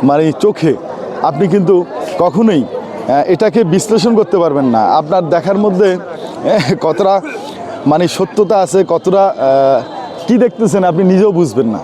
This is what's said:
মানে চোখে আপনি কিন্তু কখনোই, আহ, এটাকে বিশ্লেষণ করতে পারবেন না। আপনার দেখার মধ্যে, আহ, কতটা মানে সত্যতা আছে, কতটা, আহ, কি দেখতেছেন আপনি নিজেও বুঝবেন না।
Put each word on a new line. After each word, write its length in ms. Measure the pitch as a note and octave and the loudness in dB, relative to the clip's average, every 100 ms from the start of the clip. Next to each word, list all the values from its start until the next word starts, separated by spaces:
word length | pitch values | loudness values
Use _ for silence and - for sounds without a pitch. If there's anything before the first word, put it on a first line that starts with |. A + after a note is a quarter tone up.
মানে 280 | C3 D3 D#3+ D3 | 2 2 0 2
চোখে 340 | G#3 - D#3+ B2 - - - - | 0 0 0 -2 -6 -12 -12 -4
আপনি 260 | D3+ D3 F#3+ | -4 0 0
কিন্তু 380 | G3+ E3+ F3+ E3+ - - - | 2 2 2 0 -8 -8 -2
কখনোই, 440 | F3 E3 A3+ E3 | 0 2 2 2
আহ, 600 | A2 - - - - C#3 C#3+ | -2 -6 -10 -10 -2 0 0
এটাকে 360 | F3+ G#3+ A3 | 0 2 2
বিশ্লেষণ 520 | G3 F#3+ - A3 G#3 A#3 | 2 0 2 0 2 2
করতে 220 | G#3 F#3+ | 2 0
পারবেন 280 | E3 C#3+ C3 | 0 0 0
না। 160 | A2+ | 2
আপনার 480 | G#2 C3+ D3+ F#3+ E3 | 2 0 2 -2 0
দেখার 280 | E3+ F3 G3 | -2 0 0
মধ্যে, 360 | G#3 F#3 G3+ | 0 2 2
আহ, 800 | F3+ F3 D#3 - - - G3+ C3 - | 0 -6 -12 -12 -6 0 0 0 -2
কতটা 400 | D#3+ D#3 G3 G3 - - - - - - C#3 | -2 0 2 0 -2 -12 -12 -14 -12 -6 0
মানে 220 | D#3 F3 | 2 0
সত্যতা 500 | - F#3+ - G3 G#3 | 0 -4 0 0 2
আছে, 260 | F#3 F#3 F3 | 2 0 0
কতটা, 360 | E3+ F#3 G3 | 0 0 2
আহ, 120 | G3 - C3+ C3+ C3+ C3 - - - - - | 2 2 2 4 4 2 -2 -12 -12 -12 0
কি 100 | A#3+ | 2
দেখতেছেন 460 | B3 - G#3+ F#3+ | 2 0 0 2
আপনি 200 | F#3 E3 | 0 2
নিজেও 280 | F#3 F#3 G#3 | 2 4 2
বুঝবেন 360 | F3 E3 A2+ A#2 | 2 0 0 -2
না। 120 | G#2 | -4